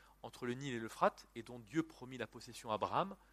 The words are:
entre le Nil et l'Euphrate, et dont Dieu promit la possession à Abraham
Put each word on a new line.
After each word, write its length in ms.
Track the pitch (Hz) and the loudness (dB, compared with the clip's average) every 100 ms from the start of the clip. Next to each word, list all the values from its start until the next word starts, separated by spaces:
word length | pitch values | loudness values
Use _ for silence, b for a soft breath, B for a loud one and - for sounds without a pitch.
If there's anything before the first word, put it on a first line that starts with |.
| b b | b b
entre 220 | 120 - 123 | -12 -4 -2
le 80 | |
Nil 200 | 123 143 | -2 -2
et 60 | 120 | -2
l'Euphrate, 460 | 110 - 185 - - 117 | -4 4 4 4 -6 -10
et 80 | |
dont 160 | 113 123 | -8 -10
Dieu 240 | 107 156 | -2 0
promit 340 | 160 - 123 127 | 0 -2 -10 -6
la 100 | 110 | -6
possession 440 | 120 117 113 123 | -6 -12 -8 0
à 40 | 107 | 2
Abraham 400 | 98 113 190 196 b | 4 4 2 -2 b